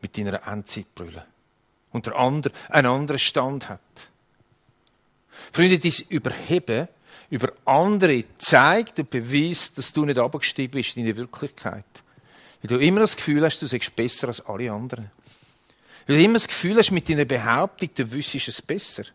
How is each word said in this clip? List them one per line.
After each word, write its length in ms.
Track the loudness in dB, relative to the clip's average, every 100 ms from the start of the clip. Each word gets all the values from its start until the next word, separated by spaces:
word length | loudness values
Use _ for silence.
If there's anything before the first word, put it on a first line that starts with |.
mit 160 | -12 -8
deiner 280 | -6 -6 -8
Endzeitbrille. 760 | -12 -8 -10 -12 -16 -16 -16 -20 _ _ _ _ _ _
Und 140 | -8 -6
der 100 | 0
andere, 360 | 0 0 -4 -8 0
einen 180 | 2 4
anderen 320 | 0 -2 -4
Stand 500 | -2 -2 -2 -6 -10
hat. 120 | -16 _ -20 -20 _ _ _ _ _ _ _ _ _ _ _ _ -20 -10
Freunde, 260 | 2 4 6
dein 140 | 2 -2 -4
Überheben 800 | -4 -4 -8 0 -2 0 -2 -2 _ _ -20 -8
über 220 | -4 -4 -4
andere 600 | 2 4 4 4 4 2 -2 _
zeigt 640 | 6 8 8 4 0 -6
und 120 | -6
beweist, 680 | -6 -2 0 0 -2 -4 -4
dass 140 | -6
du 120 | -2
nicht 140 | 0 2
abgestiegen 520 | 0 -2 -6 -4 -4
bist 260 | -4 -6 -4
in 80 |
die 120 | -4 -4
Wirklichkeit. 680 | -8 -10 -12 -8 -10 -10 -14 -20 _ _ _ -20 -20 _
Weil 160 | -4 2
du 60 |
immer 160 | 4 4
das 160 | 2 0
Gefühl 280 | 0 2
hast, 160 | 2 0
du 60 | -6
seist 300 | -6 -6 -4
besser 320 | -4 -2 -6
als 160 | -8 -10
alle 240 | -8 -6
anderen. 400 | -8 -8 -12 -14 _ _ _ _ _ _ _ _ -20 0
Weil 100 | 4
du 60 |
immer 120 | 6
das 120 | 4 0
Gefühl 320 | -4 0 4
hast, 120 | 4
mit 180 | 2 0
deiner 160 | -2
Behauptung, 680 | 0 -2 0 2 0 -4 -8
du 160 | -4 -6
wüsstest 380 | -6 -6 -6 -8
es 140 | -10
besser. 420 | -8 -6 -6 -10 -12